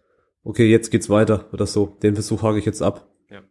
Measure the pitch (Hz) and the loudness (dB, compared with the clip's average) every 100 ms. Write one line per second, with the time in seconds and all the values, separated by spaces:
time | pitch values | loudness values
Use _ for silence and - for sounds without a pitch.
0 | _ _ _ _ 110 104 110 113 - 117 | _ _ _ _ -14 2 4 4 2 -4
1 | - 104 110 107 - 98 101 107 98 - | 2 2 2 0 -4 -6 -4 -2 -4 0
2 | 107 104 101 104 110 107 107 - 95 - | -2 0 -4 -4 -2 -2 -4 -2 -4 -4
3 | _ _ _ 101 _ | _ _ _ -20 _